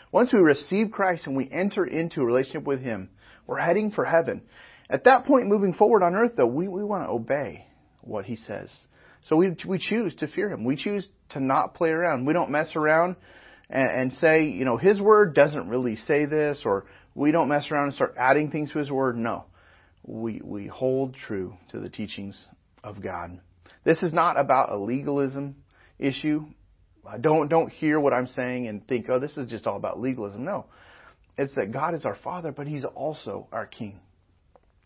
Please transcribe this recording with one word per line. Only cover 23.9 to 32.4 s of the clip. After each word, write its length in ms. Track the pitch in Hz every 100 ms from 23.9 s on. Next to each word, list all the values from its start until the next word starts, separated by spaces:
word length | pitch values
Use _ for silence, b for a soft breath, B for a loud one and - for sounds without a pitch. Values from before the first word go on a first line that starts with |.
| 160
is 100 | 175
not 260 | 165 170 135
about 320 | 135 131 -
a 60 | 104
legalism 800 | 101 131 147 143 135 139 143 139 _ b b -
issue. 480 | 139 135 151 151 151 - _ _ _ _ -
Uh, 100 | 104
don't, 300 | 147 156 143
don't 240 | 165 135
hear 280 | - 156 151
what 140 | 143
I'm 140 | 123 127 -
saying 320 | 123 127 117
and 200 | 104 -
think, 220 | 123 107
"Oh, 100 | 127
this 160 | 143 -
is 140 | 123
just 160 | 113 113
all 120 | 101
about 220 | 101 87
legalism." 460 | 127 123 101 101 151
No. 220 | 175 - b b b b b _ -
It's 160 | 139 -
that 160 | 101
God 240 | 131 160 170
is 100 | 127
our 120 | 101
Father, 280 | - 180